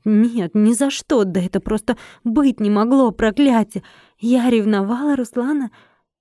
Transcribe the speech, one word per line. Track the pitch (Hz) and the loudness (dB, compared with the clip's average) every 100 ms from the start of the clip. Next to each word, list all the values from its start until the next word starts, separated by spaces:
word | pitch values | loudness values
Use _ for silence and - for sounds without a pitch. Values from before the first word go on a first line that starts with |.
нет, | 208 214 233 233 175 | 0 2 2 0 -2
ни | 208 214 | 0 2
за | 233 277 | 2 0
что. | - - 269 | -4 -2 0
Да | 196 180 | 0 -2
это | 180 196 | -2 -4
просто | - 214 - 233 - - | -4 -4 -4 -6 -8 -10
быть | 233 226 277 226 | -4 0 2 0
не | 208 | 0
могло, | 208 226 269 247 | 0 2 2 2
проклятие. | - 220 214 285 233 208 190 - - _ _ | 0 -2 2 2 2 0 -6 -14 -20 _ _
Я | 233 254 247 | -2 0 2
ревновала | 226 208 202 196 240 294 277 | 2 2 0 -2 -2 -2 -2
Руслана? | 233 247 247 302 247 - _ _ _ _ | -4 -6 -4 -4 -6 -10 _ _ _ _